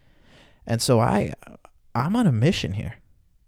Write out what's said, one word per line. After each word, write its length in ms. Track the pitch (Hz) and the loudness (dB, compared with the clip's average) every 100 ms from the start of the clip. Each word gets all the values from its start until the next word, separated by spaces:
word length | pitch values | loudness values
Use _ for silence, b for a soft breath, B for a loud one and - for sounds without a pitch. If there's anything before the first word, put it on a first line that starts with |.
| b b b b b b - | b b b b b b -4
And 160 | 117 | -2
so 180 | - 117 | 2 2
I, 340 | 120 - - - - - - _ _ | 2 0 -2 -8 -18 -20 -20 _ _
I'm 220 | 117 143 226 | -4 -2 2
on 100 | 214 | 2
a 60 | |
mission 420 | 113 139 - - | 2 2 0 -4
here. 220 | 98 - - _ _ _ _ | -6 -8 -12 _ _ _ _